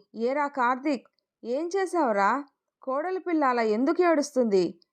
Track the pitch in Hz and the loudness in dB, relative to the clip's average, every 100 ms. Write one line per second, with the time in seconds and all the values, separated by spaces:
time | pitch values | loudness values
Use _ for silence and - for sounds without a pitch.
0 | - 214 233 277 285 285 240 262 294 269 | -12 -6 -4 -2 -2 -2 -2 0 -2 -4
1 | - _ _ _ 220 254 339 392 381 349 | -6 _ _ _ -6 -6 -4 -2 -2 0
2 | 277 202 196 254 285 _ _ _ - 269 | 0 2 2 0 -4 _ _ _ -8 -4
3 | 320 381 339 320 269 247 220 214 277 339 | -4 -6 -2 0 2 2 0 2 0 2
4 | 359 311 277 254 233 196 170 - _ | 2 2 0 0 2 2 2 -2 _